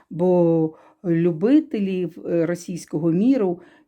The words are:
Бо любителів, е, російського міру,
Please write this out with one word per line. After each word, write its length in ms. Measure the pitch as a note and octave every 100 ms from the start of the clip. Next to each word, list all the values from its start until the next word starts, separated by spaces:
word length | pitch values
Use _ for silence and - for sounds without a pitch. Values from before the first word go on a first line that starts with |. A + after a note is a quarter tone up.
| _
Бо 640 | D#3 F3+ F3+ E3+ E3 D#3+ D#3 - _ F#3+
любителів, 1200 | E3 F3 D#3+ G3+ D4 D#4 A3+ G3 F#3 F3 E3+ -
е, 200 | E3+ E3
російського 640 | F3 - F3 - D3 E3
міру, 500 | E3 A3+ C4+ G3 F3+ - _